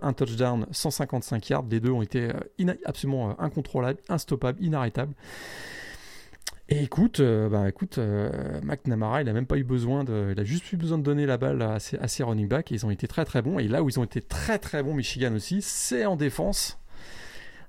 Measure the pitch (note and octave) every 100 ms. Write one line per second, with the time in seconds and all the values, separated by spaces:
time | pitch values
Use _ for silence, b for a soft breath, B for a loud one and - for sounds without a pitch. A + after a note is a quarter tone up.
0 | C3+ B2+ B2 A#2 B2 A#2 - - D#3 -
1 | C#3 B2+ - A2+ - C#3+ A#2+ A2+ A#2+ B2
2 | G#2 B2+ A#2 - - - F3+ - - -
3 | C#3 C3+ G#2+ - D#3 D#3+ - C#3 B2 C#3
4 | - E3+ - C#3 B2+ D#3 F3 D3+ A#2 -
5 | C#3+ - B B B B B B B B
6 | B B B B - - - D3 C#3 -
7 | A#3 - B2+ A2 G#2+ G#2 G2 - F#3+ C3
8 | G#2+ G2+ G#2 - - D3 - - C3+ A2
9 | G#2+ C#3 B2+ A2 C3 C#3+ B2+ B2+ A#2 C#3
10 | C3 G#2+ G2 G2 G#2 E3+ - F3 E3 D#3+
11 | C#3+ D3 C#3+ B2 C3 C3+ A2 G#2+ - -
12 | A2 - A#2+ G#2+ G#2 C#3 - A2+ A2 G2
13 | A2+ - D#3 C3 A#2+ F#3+ G#2+ C#3 C#3+ B2+
14 | A2+ A#2 - - - G#3 - D3+ C#3 D3
15 | A2+ B2+ B2+ G#2+ - F#3+ - - - B3
16 | G#3 E3 D3 - F#3 - - - - B
17 | B B B B B B